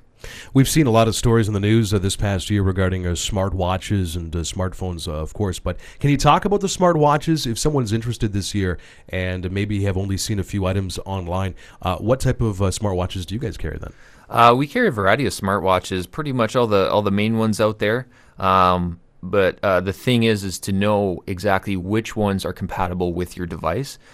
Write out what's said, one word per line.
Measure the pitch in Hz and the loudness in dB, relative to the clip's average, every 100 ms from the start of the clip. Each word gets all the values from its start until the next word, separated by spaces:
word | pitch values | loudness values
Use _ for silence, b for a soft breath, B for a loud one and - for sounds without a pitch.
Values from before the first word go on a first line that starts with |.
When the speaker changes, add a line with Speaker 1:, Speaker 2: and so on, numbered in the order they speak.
| - B B B B | -18 B B B B
Speaker 1:
We've | 131 131 | 2 4
seen | 156 151 | 4 4
a | |
lot | 113 113 | 4 4
of | 101 | 2
stories | 123 113 107 | 2 4 2
in | 104 | 0
the | |
news, | 101 110 107 | 2 4 4
uh, | 104 | 0
this | 95 - | 0 -2
past | 104 95 - | -2 -2 0
year | 104 | 2
regarding, | 98 92 92 92 90 | 2 2 0 0 -2
uh, | |
smartwatches | 85 - 104 95 92 90 92 - 101 90 85 | -2 -2 -2 -2 0 -2 -2 -2 -2 0 -4
and, | 82 85 | -6 -6
uh, | |
smartphones, | 82 95 92 - 92 85 80 | -6 -4 -4 -4 -6 -6 -6
uh, | |
of | 78 78 | -6 -6
course. | - 101 90 | -4 -4 -4
But | 92 87 B - | -6 -6 B -2
can | 143 | 0
you | 143 | 4
talk | 151 170 196 | 4 4 2
about | 202 | 0
the | 185 | 0
smartwatches? | - 180 160 147 147 160 156 123 | 2 2 4 4 2 2 -2 -2
If | 110 | -2
someone's | 151 147 113 | 0 0 0
interested | 113 117 113 113 | -2 -2 -4 -2
this | 101 90 | -2 -2
year | 104 95 82 B B - | -2 -2 -4 B B -8
and | 92 92 92 90 | -6 -4 -4 -4
maybe | 98 104 104 101 | -2 -2 0 0
have | 92 | 0
only | 101 98 | -2 -2
seen | - 104 | -2 -4
a | |
few | 90 101 92 | -2 -2 0
items | 95 95 - | 0 -2 -6
online, | - 95 85 90 95 90 B B | -8 -6 -4 -4 -4 -6 B B
uh, | 90 90 | -6 -2
what | 104 127 | 0 2
type | 131 120 | 2 0
of, | 113 95 | -2 0
uh, | 98 | -2
smartwatches | - 104 90 90 98 87 | -2 -2 -2 -4 -6 -8
do | |
you | 104 | -8
guys | 113 82 | -8 -8
carry | 78 - | -8 -8
then? | 85 B B B - | -12 B B B -4
Speaker 2:
Uh, | 117 120 123 | 6 6 6
we | 147 | 2
carry | 247 233 | 0 0
a | |
variety | 113 95 117 117 | 2 2 2 2
of | |
smartwatches, | - 98 98 90 92 - 95 90 | -2 -2 0 2 2 0 -6 -6
pretty | - 151 | -8 -4
much | 131 110 131 | -2 0 2
all | 117 | 2
the, | 101 92 | 4 4
all | 104 | 2
the | 104 | 2
main | 98 107 113 | 2 2 2
ones | 110 104 | 0 2
out | 107 107 | 0 2
there. | 104 117 127 b b - | 0 -2 -4 b b -4
Um, | 95 95 92 90 87 87 _ _ | 2 6 6 4 0 -6 _ _
but, | 90 101 92 - | -2 2 2 2
uh, | 104 90 | 0 2
the | 92 | 0
thing | 92 - 123 | -2 0 2
is, | 113 104 | 2 0
is | 95 - | -4 -8
to | - | -4
know | 98 104 104 101 87 - | 0 2 2 0 -4 -8
exactly | 90 101 95 104 95 | -4 0 0 0 -4
which | 90 110 110 - | -2 -4 -2 -2
ones | 101 98 - | 0 0 -4
are | |
compatible | 92 92 - 92 90 90 | -6 -8 -4 -4 -2 -2
with | 87 87 - | -2 -6 -6
your | 90 | -8
device. | 80 80 92 143 - b | -6 -4 -4 -6 -12 b